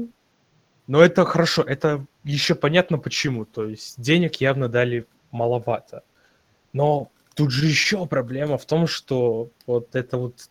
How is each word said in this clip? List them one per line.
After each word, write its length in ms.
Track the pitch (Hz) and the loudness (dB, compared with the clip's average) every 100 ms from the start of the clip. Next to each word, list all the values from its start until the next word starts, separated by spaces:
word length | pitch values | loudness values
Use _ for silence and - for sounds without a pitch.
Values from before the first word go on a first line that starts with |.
| 233 _ _ _ _ _ _ _ - | -4 _ _ _ _ _ _ _ 0
но 140 | 139 | 6
это 220 | 170 175 170 | 6 6 2
хорошо, 360 | 165 170 - | 2 0 0
это 440 | 143 135 160 147 139 _ | -2 0 -2 -2 -6 _
ещё 320 | 143 143 - 165 | -6 -4 0 0
понятно 420 | 143 170 175 151 | 2 2 2 -2
почему, 460 | 120 - 151 123 107 | -4 -4 -4 -4 -6
то 200 | - 107 | -8 -8
есть 340 | 110 - - | -8 -16 -10
денег 360 | 120 165 170 - | 0 2 2 0
явно 260 | 135 139 127 | 0 0 0
дали 380 | 120 123 120 113 _ _ | 0 0 -2 -6 _ _
маловато. 720 | 120 120 120 113 110 _ 117 _ _ _ _ _ _ _ | -4 0 0 -2 -6 _ -20 _ _ _ _ _ _ _
Но 340 | 131 147 147 120 _ _ - | 0 0 0 -4 _ _ -2
тут 140 | 147 | 0
же 140 | 127 156 | 2 0
ещё 400 | 139 - 208 175 | 0 0 -2 -2
проблема 520 | 139 117 131 151 135 | -4 -4 -4 -2 -4
в 80 | - | 0
том, 200 | 160 165 | 0 0
что 600 | - - 131 120 113 117 _ - | -2 -4 0 2 0 -6 _ -2
вот 300 | 120 117 131 | -2 -2 -6
это 220 | 123 127 | -4 -4
вот 320 | 123 - - | -6 -10 -20